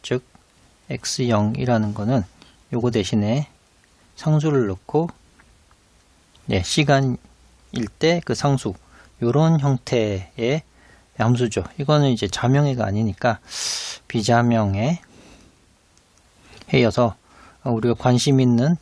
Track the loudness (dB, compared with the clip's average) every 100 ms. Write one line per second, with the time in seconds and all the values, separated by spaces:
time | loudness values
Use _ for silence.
0 | -4 -6 _ _ _ _ _ _ _ -10
1 | -8 -4 0 2 0 -2 0 0 0 -4
2 | -2 -2 -2 _ -20 _ _ -4 0 0
3 | 0 0 0 -2 -4 _ _ _ _ _
4 | _ -8 0 2 2 2 0 -4 -4 -2
5 | -2 -8 _ _ _ _ _ _ _ _
6 | _ _ _ _ -4 -4 -2 -2 2 2
7 | 2 -4 _ _ _ _ _ -8 -8 _
8 | 0 0 -2 -2 0 0 -2 -8 _ -20
9 | -20 _ 0 2 4 2 2 -2 0 0
10 | 0 -2 -8 -4 -2 -2 -6 _ _ -20
11 | _ -4 0 2 0 -2 -6 -8 0 2
12 | 2 0 -2 -2 0 2 2 0 -2 -2
13 | -2 -2 -2 -2 -8 -10 -8 -8 -10 -14
14 | _ -4 2 2 4 2 0 -2 -2 -4
15 | -8 -20 -20 -20 -20 _ _ _ _ _
16 | _ _ _ _ -20 -20 -2 2 2 2
17 | 0 -2 _ -20 -20 _ -4 -2 0 0
18 | 2 2 4 4 4 4 2 0